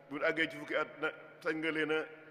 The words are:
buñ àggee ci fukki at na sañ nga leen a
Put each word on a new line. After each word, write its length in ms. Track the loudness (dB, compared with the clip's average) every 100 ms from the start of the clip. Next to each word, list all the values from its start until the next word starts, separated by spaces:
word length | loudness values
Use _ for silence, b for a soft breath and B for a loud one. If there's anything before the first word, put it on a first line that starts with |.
| -8
buñ 120 | 0
àggee 240 | 2 4 2
ci 80 | 0
fukki 180 | -2
at 140 | 0 0 0
na 100 | -2 -2 -12 -6
sañ 140 | -2 0
nga 100 | 2
leen 220 | 2 2
a 120 | 2 0 -8 -6